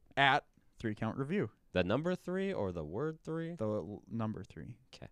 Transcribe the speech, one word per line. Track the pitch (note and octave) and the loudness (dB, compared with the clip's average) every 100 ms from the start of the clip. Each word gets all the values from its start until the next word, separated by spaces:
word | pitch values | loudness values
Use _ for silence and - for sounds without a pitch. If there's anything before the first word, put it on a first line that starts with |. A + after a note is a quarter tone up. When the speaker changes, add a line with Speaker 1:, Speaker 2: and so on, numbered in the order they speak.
| - - | -6 4
Speaker 1:
at | C#3 C#3 - _ _ - | 6 6 0 _ _ -6
Three | A#2 | -4
Count | G#2+ A2+ A#2 | -2 -2 -2
Review. | C3+ G3 B2 - _ | -2 0 -2 -6 _
Speaker 2:
The | F2+ | 2
number | F2+ A#2 E3 F3+ | 4 4 2 -2
three | - F#3 G3 | -2 -2 0
or | F#3+ G2 | 0 0
the | E2+ | -2
word | D2+ F#2+ D#3 D#3 | -4 -2 -4 -4
three? | - D#3+ E3 E3+ | -6 -4 -4 -2
Speaker 1:
The | |
l-, | G#2+ G#2+ E2+ G#2 - | 0 0 -2 -8 -6
number | A2+ A2 G#2 | -2 -2 -2
three. | G2 - E2 A#2 - | -8 -10 -12 -12 -18
Speaker 2:
'Kay. | - - | -16 -16